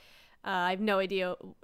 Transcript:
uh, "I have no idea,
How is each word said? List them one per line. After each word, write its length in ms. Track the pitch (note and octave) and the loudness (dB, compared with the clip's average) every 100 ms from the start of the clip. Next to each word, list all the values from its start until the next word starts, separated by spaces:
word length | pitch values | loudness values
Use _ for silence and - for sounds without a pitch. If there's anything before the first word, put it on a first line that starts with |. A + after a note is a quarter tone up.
| - - - - | -20 -20 -20 -12
uh, 60 | - | -4
"I 200 | F#3 F3+ | 0 0
have 100 | F#3+ | 2
no 180 | G#3+ G3 | 2 2
idea, 360 | F#3+ F#3+ F3+ - F#3+ - | 2 0 -2 -4 -10 -16